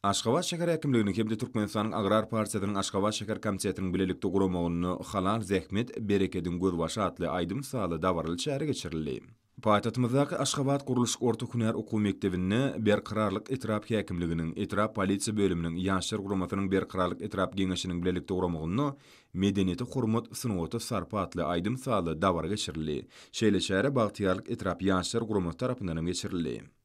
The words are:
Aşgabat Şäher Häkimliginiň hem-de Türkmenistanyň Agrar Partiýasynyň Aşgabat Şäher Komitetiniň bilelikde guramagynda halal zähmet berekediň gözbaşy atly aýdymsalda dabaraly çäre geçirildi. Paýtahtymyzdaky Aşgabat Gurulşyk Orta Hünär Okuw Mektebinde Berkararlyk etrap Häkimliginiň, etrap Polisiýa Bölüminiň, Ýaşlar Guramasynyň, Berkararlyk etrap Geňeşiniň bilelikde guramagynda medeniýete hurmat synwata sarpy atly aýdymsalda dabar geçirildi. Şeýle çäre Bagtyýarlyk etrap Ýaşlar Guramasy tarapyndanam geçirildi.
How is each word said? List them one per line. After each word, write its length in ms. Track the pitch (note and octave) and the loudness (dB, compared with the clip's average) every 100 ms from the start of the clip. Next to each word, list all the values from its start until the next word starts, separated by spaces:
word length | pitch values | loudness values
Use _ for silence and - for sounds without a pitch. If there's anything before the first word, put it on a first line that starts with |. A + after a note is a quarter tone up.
Aşgabat 420 | G2+ G2 A#2 C#3+ F3 | 2 0 2 0 0
Şäher 240 | E3+ E3+ | -2 0
Häkimliginiň 480 | D#3+ D3 A#2+ G2+ F#2 | 0 2 4 4 2
hem-de 200 | A2 A2 | 0 -2
Türkmenistanyň 560 | B2 A2+ G#2 G#2+ G#2+ | -2 -2 -2 0 -2
Agrar 320 | F2+ G2 G#2+ G#2+ | 0 4 2 2
Partiýasynyň 480 | A2+ G2+ G#2+ G2 G2+ | -2 -2 -2 -2 -2
Aşgabat 340 | F#2+ G2 G#2 | -2 0 0
Şäher 280 | G#2 G#2 G#2+ | 0 -6 -4
Komitetiniň 520 | A2 F#2+ G2+ F2+ F#2+ | -2 -2 -2 -2 -2
bilelikde 340 | F#2 F#2 F2+ G2 | 0 0 0 0
guramagynda 640 | F#2+ F#2+ F2+ E2+ E2+ F2+ F2+ - | 2 2 2 0 0 0 -2 -4
halal 320 | G#2 F#2 A2+ | -2 0 0
zähmet 480 | F#2+ G2 - G2 B2 - G#2 | 0 -2 0 -4 -4 -6 0
berekediň 500 | G2+ F#2+ F#2 E2+ F2 | 2 2 0 -2 0
gözbaşy 420 | F#2 F2 D#2+ - | 0 2 -2 0
atly 240 | F#2+ F2 E2+ | -2 -2 -2
aýdymsalda 760 | F2 F2+ G#2+ C#3 B2+ F#2 E2 | 0 -2 -4 -4 -4 -2 0
dabaraly 360 | F#2 E2+ D#2+ F2 | 0 0 -2 -2
çäre 280 | D3+ C#3 D3+ | -2 -2 -2
geçirildi. 540 | - E2+ D#2+ D2+ B1+ - - _ - | -4 -4 -4 -4 -6 -10 -20 _ -2
Paýtahtymyzdaky 720 | A2 G#2 A2+ A#2+ A#2+ C3 D3 F3 | 4 4 4 0 2 2 2 0
Aşgabat 520 | C#3 - C3+ C#3 C3+ | -2 0 0 0 0
Gurulşyk 360 | B2 A#2+ - | 2 2 2
Orta 220 | B2 A2 A#2+ | 0 0 -2
Hünär 200 | A#2+ A2 | 0 0
Okuw 240 | - G#2+ A2 | 0 0 2
Mektebinde 760 | G#2 F#2+ G2+ F2+ F#2 A2 C3+ - | 2 2 0 0 2 2 0 2
Berkararlyk 760 | G#2+ G#2 - G#2+ G#2+ G2 - | 4 4 2 0 0 0 -2
etrap 380 | C3 A2 G#2+ - | -4 0 -2 0
Häkimliginiň, 640 | A2 - F2 E2+ E2 E2 - | -2 0 -2 0 0 -2 -2
etrap 400 | G2 G2 G#2+ - | -2 0 0 0
Polisiýa 400 | F#2+ G2+ - G#2 | 0 2 0 2
Bölüminiň, 360 | G2 F2 E2+ E2 | 2 2 -2 -2
Ýaşlar 340 | F#2 F#2+ - G#2+ | 0 0 0 -4
Guramasynyň, 540 | G2 G2 F2+ G2 G2 | -2 -2 0 -2 2
Berkararlyk 500 | F#2+ F#2 F#2+ F2+ F2 | 2 0 0 0 -2
etrap 360 | G#2 G2 F2+ F#2+ | -6 -2 -2 0
Geňeşiniň 440 | F#2 F2+ F#2 F2 | 0 0 -2 0
bilelikde 300 | F2+ F2+ - | 0 0 0
guramagynda 640 | F#2 F2+ E2 D#2+ G#2 D3 C#3 - - _ | 0 0 0 -2 0 0 -4 -18 -20 _
medeniýete 500 | - G2 G2 F#2 E2+ | 2 2 4 2 0
hurmat 420 | B2 C3+ A2+ A2+ A#2 A#2+ | -4 -2 0 0 -2 -6
synwata 420 | A#2+ F#2+ D#2+ A#2 | -4 -2 -2 -4
sarpy 380 | - G#2 E2 G#2 | -4 -4 -4 -4
atly 240 | F2+ F2+ | -4 -2
aýdymsalda 800 | D2+ F2 F#2+ B2+ - G#2+ E2 D#2 | 0 0 0 -4 0 0 0 2
dabar 240 | F#2+ E2+ D#2+ | 2 2 -2
geçirildi. 640 | G#2+ - D#2+ D#2 C#2+ - - - | -4 -4 -4 -4 -4 -6 -20 -14
Şeýle 280 | - A2 G2 - | 2 4 4 2
çäre 220 | F#2+ B2+ C3+ | 2 2 2
Bagtyýarlyk 540 | G#2 - G2 F#2 - | 0 2 0 0 -2
etrap 300 | - F#2 E2+ | -4 -4 0
Ýaşlar 460 | F#2+ F#2 F2 A2+ A2 | 2 2 0 -2 0
Guramasy 300 | G#2 E2+ E2 | 0 0 -2
tarapyndanam 480 | B2+ B2+ F#2+ D#2+ E2+ | -4 -2 -4 -2 -2
geçirildi. 560 | F2+ G2+ F2+ D#2 A1+ - _ | -2 -4 -2 -2 -4 -10 _